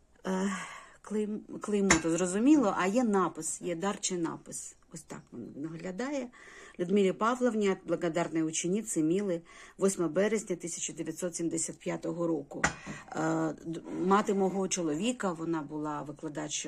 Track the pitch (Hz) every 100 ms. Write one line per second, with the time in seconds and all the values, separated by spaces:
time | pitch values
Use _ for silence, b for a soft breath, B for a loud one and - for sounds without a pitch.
0 | _ _ 190 190 196 190 B B B B
1 | - 214 208 214 - - - 202 196 165
2 | 160 170 180 196 254 302 202 - 185 233
3 | 240 202 170 156 160 - 175 165 196 202
4 | - 180 160 147 - 143 - - _ 170
5 | - - - 120 - - 160 165 180 185
6 | 262 285 247 B B B B B 175 202
7 | 190 175 220 254 247 214 202 185 160 165
8 | 175 165 170 160 156 160 175 202 220 170
9 | 156 185 202 170 - B B B 190 185
10 | 165 165 208 214 - 170 170 - - 160
11 | 160 156 180 170 165 165 - - 185 165
12 | 165 165 170 156 139 165 165 B B B
13 | B 156 160 160 160 - - 165 - 156
14 | 180 202 214 196 190 190 190 185 165 151
15 | 226 247 196 160 165 160 143 151 151 147
16 | 143 143 156 151 151 -